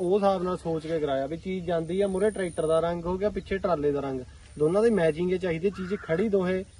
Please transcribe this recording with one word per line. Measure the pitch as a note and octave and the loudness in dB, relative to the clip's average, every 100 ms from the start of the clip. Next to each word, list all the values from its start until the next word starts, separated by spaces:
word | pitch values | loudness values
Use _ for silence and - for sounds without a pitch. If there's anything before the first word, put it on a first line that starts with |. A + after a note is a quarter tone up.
ਉਹ | F3 G#3 | 0 2
ਹਿਸਾਬ | G3 F#3+ | 2 2
ਨਾਲ | F3+ F3+ | -2 -4
ਸੋਚ | E3+ D#3+ D#3 | -4 -4 -2
ਕੇ | E3 | -2
ਕਰਾਇਆ | D3 C3+ C#3 | 0 0 -2
ਵੀ | E3 | -6
ਚੀਜ਼ | F#3 F#3 E3+ | -6 -6 -2
ਜਾਂਦੀ | E3+ D#3+ F#3+ | -2 -2 0
ਆ, | G3+ | 0
ਮੂਹਰੇ | F#3 G#3+ | 2 0
ਟਰੈਕਟਰ | G3+ F3+ D#3+ D#3 | 0 -4 -2 2
ਦਾ | D#3+ | 2
ਰੰਗ | E3+ E3+ | 2 -2
ਹੋ | E3 F#3 | -4 -2
ਗਿਆ, | G3+ | -2
ਪਿੱਛੇ | G3 - G3 | -4 -4 -2
ਟਰਾਲੇ | F#3+ D#3 D3 | 0 2 0
ਦਾ | C#3 | 0
ਰੰਗ, | C3+ C3 B2+ - - - | -2 -6 -8 -18 -12 0
ਦੋਨਾਂ | D#3 G3 | 2 4
ਦੀ | A#3 | 4
ਮੈਚਿੰਗ | G3+ D#3+ D3+ F3+ | 4 4 2 0
ਹੀ | F#3 | 0
ਚਾਹੀਦੀ, | F#3 D#3+ F#3+ | -2 0 -2
ਚੀਜ਼ | F#3 F3+ | -2 -4
ਖੜੀ | G3+ - E3 A3 | -4 -2 0 2
ਦੋਹੇ | G3 F3+ F#3 F#3+ | 2 2 -2 -4